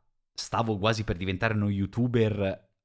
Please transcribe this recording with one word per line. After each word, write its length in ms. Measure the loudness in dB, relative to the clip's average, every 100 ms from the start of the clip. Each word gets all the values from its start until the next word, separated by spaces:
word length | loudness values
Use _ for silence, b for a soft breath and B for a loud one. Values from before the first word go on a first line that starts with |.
| _ _ _
stavo 460 | -12 -6 -2 -2 0
quasi 260 | 0 0
per 120 | -2 -4
diventare 380 | -2 -2 0
uno 160 | 0 0
youtuber 1000 | 0 0 0 2 4 2 2 -2 -4 _ _